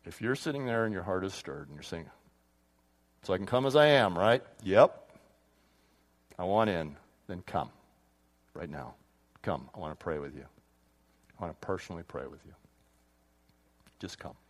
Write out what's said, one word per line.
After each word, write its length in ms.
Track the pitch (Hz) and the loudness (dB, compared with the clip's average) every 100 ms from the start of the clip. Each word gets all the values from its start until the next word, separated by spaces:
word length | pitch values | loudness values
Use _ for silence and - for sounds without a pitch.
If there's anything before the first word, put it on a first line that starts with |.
If 160 | - - | -16 -6
you're 160 | 110 135 | -2 -2
sitting 300 | 165 143 131 | -2 -4 -2
there 180 | 117 | 0
and 80 | 113 | 0
your 100 | 98 | -2
heart 220 | 95 92 | -2 -2
is 80 | 95 | -2
stirred 340 | - - 71 71 | -6 -10 -12 -12
and 80 | |
you're 80 | 73 | -16
saying, 260 | - 85 80 - _ _ _ _ _ _ _ _ _ _ | -10 -10 -12 -20 _ _ _ _ _ _ _ _ _ _
"So 100 | - | -2
I 60 | 92 | -2
can 80 | 101 | 0
come 180 | 123 | 0
as 100 | 135 | 4
I 120 | 143 151 | 6 8
am, 300 | 139 107 85 | 8 6 4
right?" 280 | 104 127 - - | 4 4 0 -10
Yep. 560 | 95 98 170 - - - _ _ _ _ _ _ _ _ _ _ _ - | 4 8 8 4 -20 -20 _ _ _ _ _ _ _ _ _ _ _ -6
"I 60 | |
want 240 | 90 104 107 | 0 2 2
in," 280 | 87 78 71 _ _ - | 0 -4 -12 _ _ -14
then 160 | 90 | -12
come 300 | - 92 58 - _ _ _ _ _ _ _ | -6 -6 -6 -12 _ _ _ _ _ _ _
right 180 | 73 80 | -14 -12
now. 240 | 73 60 - _ _ _ - | -12 -14 -18 _ _ _ -10
Come. 300 | - 76 65 | -6 -6 -8
I 40 | - | -12
want 200 | 80 87 | -12 -8
to 60 | |
pray 140 | 90 76 | -6 -6
with 180 | 71 69 | -8 -14
you. 100 | 65 _ _ _ _ _ _ _ _ - | -20 _ _ _ _ _ _ _ _ -12
I 60 | |
want 160 | 87 78 | -12 -10
to 80 | - | -8
personally 380 | 92 - 85 | -8 -8 -14
pray 220 | 80 - 65 | -12 -12 -12
with 180 | - | -16
you. 100 | - - _ _ _ _ _ _ _ _ _ _ _ _ _ _ | -20 -20 _ _ _ _ _ _ _ _ _ _ _ _ _ _
Just 200 | 90 - | -12 -12
come. 180 | - - | -16 -18